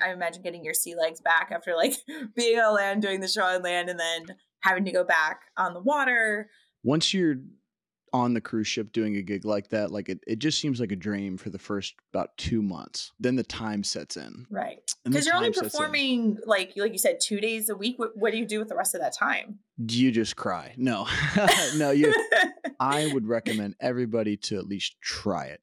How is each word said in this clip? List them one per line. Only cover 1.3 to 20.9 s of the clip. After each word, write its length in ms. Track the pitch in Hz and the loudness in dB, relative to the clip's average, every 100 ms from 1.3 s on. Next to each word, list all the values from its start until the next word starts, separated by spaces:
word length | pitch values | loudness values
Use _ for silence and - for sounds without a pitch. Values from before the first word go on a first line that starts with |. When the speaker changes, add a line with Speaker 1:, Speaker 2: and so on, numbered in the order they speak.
| 165 - | 2 2
Speaker 1:
after, 240 | 170 185 170 | -6 -2 0
like, 200 | 175 - - | 0 0 -10
<laughs> 280 | 311 220 247 | -12 -8 0
being 240 | 233 233 | 2 4
on 160 | 220 208 | 4 4
land, 260 | 196 202 | 2 0
doing 200 | 202 190 | 0 -2
the 60 | 190 | -2
show 160 | 208 | 0
on 200 | 185 185 | 2 0
land, 260 | 180 175 175 | 0 -2 -2
and 100 | 175 | -2
then 260 | 165 165 165 185 _ - | -2 -4 -8 -20 _ 0
having 260 | 190 185 190 | 2 2 2
to 60 | |
go 120 | 180 | 0
back 420 | 180 165 156 - - - | 4 4 2 -2 -10 -2
on 160 | 185 | -2
the 80 | 175 | 0
water. 680 | 214 294 254 240 220 208 214 _ _ _ | 0 2 2 2 2 -2 -6 _ _ _
Speaker 2:
Once 300 | 117 160 - | 0 2 2
you're 240 | 190 165 131 135 - _ _ _ _ - | 2 2 0 -6 -20 _ _ _ _ -4
on 220 | 127 123 | 0 2
the 80 | 117 | 2
cruise 260 | - 113 104 | 0 -2 -2
ship 240 | - 104 | -2 -2
doing 240 | 117 110 101 | -2 0 -2
a 40 | |
gig 240 | 92 101 107 | -2 -4 0
like 240 | 104 98 | -2 0
that, 220 | 107 101 | -2 -2
like, 180 | 101 95 | -4 -6
it, 100 | 90 - | -8 -6
it 140 | 110 | -2
just 180 | 151 - | -2 -2
seems 200 | 151 123 | -2 -2
like 120 | 110 | -2
a 40 | 98 | -4
dream 420 | 104 101 101 92 | -4 -4 -4 -6
for 140 | 104 | -8
the 80 | 95 | -10
first 340 | - 101 - - _ | -6 -6 -6 -14 _
about 240 | 92 - - | -4 -4 -6
two 260 | - 113 | -2 0
months. 480 | 101 82 - - - - | 0 -4 -10 -10 -12 -2
Then 160 | 123 127 | 0 0
the 80 | |
time 400 | - - 110 104 | -2 -6 -6 -4
sets 340 | 101 - 73 - | -4 -6 -8 -12
in. 300 | 60 - 123 | -12 -16 -10
Speaker 1:
Right. 420 | 202 - - - - 240 | -6 -6 -8 -8 -6 0
Speaker 2:
And 80 | |
the 60 | 285 | 0
Speaker 1:
'Cause 80 | 294 | 4
you're 80 | 349 | 2
only 140 | 453 | 2
Speaker 2:
time 40 | |
sets 100 | 370 214 | 0 -2
in. 40 | 294 | -2
Speaker 1:
performing, 600 | 302 294 269 247 226 196 220 | 0 2 2 4 2 0 2
like, 260 | 196 190 202 | 2 2 -2
like 160 | 202 | -2
you 60 | 185 | 2
said, 220 | 202 170 | 2 2
two 180 | - 202 | 0 0
days 300 | 220 226 208 | 0 -2 -4
a 60 | 196 | -2
week. 240 | 214 247 | -4 -2
What, 180 | 220 214 | -6 0
what 140 | 220 | 0
do 60 | 226 | 0
you 80 | 220 | -2
do 100 | 214 | -2
with 100 | 214 | -2
the 60 | - | -2
rest 200 | 208 180 | -2 0
of 60 | |
that 120 | 139 | -4
time? 460 | - - - - - _ - | 0 0 -2 -6 -16 _ -8
Speaker 2:
You 340 | 113 117 131 | -2 4 4
just 240 | 113 107 - | 4 0 -2
cry. 380 | 104 87 65 123 | -4 -6 -8 -2
No. 320 | 127 | 0